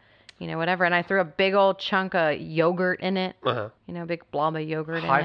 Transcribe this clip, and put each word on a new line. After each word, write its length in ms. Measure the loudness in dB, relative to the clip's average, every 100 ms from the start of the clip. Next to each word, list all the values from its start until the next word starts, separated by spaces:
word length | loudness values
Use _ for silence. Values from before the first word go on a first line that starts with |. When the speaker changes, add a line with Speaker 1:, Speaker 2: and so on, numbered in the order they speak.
| _ _ -20 -12
Speaker 1:
you 80 | -8
know, 100 | -4
whatever. 280 | -2 2 2
And 100 | 2
I 60 |
threw 160 | 2 0
a 60 | 0
big 280 | 0 2
old 240 | 4 4 2
chunk 380 | 0 0 0 2
of 240 | 2 0
yogurt 600 | -2 0 2 2 0 -2
in 160 | -2 -2
it. 180 | -2 -4
Speaker 2:
Uh-huh. 260 | -4 -2 -6 -12 -14
Speaker 1:
You 80 |
know, 100 | -10
a 40 | -6
big 160 | -8 -6
blob 240 | -2 -2 -2
of 60 |
yogurt 400 | -4 -4 -4 -4
in 60 | 2
Speaker 2:
High 120 | 2